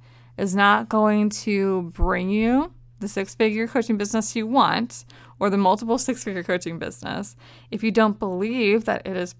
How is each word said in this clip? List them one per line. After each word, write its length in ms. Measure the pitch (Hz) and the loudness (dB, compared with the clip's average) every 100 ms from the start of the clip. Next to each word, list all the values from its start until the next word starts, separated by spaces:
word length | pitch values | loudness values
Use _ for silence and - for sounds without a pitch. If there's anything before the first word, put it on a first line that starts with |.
| - - - - | -20 -20 -18 -4
is 200 | 196 196 | -2 4
not 320 | 202 214 220 | 6 4 2
going 400 | 220 214 208 208 | 2 4 4 2
to 520 | 208 - 202 196 185 170 | 0 -2 0 2 0 -4
bring 340 | - 185 180 185 | 0 0 2 0
you 440 | 208 226 262 339 - - - | 0 2 2 0 -8 -20 -12
the 100 | 202 | -6
six-figure 600 | 202 190 - 220 214 226 | -6 -6 0 0 0 -2
coaching 280 | 262 226 214 | -2 0 -2
business 380 | 208 226 220 | 0 -2 -2
you 120 | 233 220 | -4 0
want 580 | 262 - 170 240 - - - - - | 2 2 0 -4 -10 -18 -20 -20 -2
or 80 | 202 | 0
the 80 | 196 | 4
multiple 400 | 185 208 226 233 | 4 2 0 -2
six-figure 460 | - 240 220 185 | 0 -4 -6 -6
coaching 360 | 175 180 175 165 | -4 -4 -4 -8
business 560 | - - - - 202 - - - - | -10 -8 -8 -8 -8 -14 -20 -20 -12
if 120 | 220 | -4
you 80 | 226 | 0
don't 280 | 226 214 208 | 2 2 0
believe 640 | 202 180 214 254 208 220 | -6 -4 -4 0 2 2
that 200 | 214 - - | 0 -4 -6
it 100 | 180 | -6
is 160 | 180 - | -8 -10